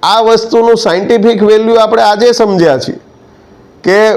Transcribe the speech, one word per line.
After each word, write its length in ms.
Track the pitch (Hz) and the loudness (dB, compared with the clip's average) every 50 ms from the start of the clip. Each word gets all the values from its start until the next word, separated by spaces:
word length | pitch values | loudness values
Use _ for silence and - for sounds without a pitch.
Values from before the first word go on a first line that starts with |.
| - | -2
આ 180 | 165 202 220 226 | -2 0 0 0
વસ્તુનું 540 | 220 226 220 220 226 - 233 226 233 233 | 2 0 0 -2 -2 -2 0 2 2 0
સાયન્ટિફિક 640 | 220 - 202 165 180 202 - 240 233 196 233 233 202 208 | 0 0 -2 -2 -2 -2 -2 -2 0 2 0 0 2 2
વેલ્યુ 380 | 208 214 214 220 226 226 226 | 2 2 2 2 0 0 0
આપણે 220 | 220 214 226 226 226 | 0 0 0 0 0
આજે 300 | 208 208 208 226 240 233 | 0 0 0 0 0 0
સમજ્યા 460 | 233 226 214 196 185 170 160 139 127 | 0 0 -2 0 0 0 0 0 -2
છીએ 220 | - - - - - - _ _ - - - - - - - - - - _ - _ | -4 -8 -12 -12 -16 -20 _ _ -20 -20 -20 -20 -20 -20 -20 -20 -20 -20 _ -10 _
કે 140 | - 185 202 214 220 208 | -2 0 2 2 0 0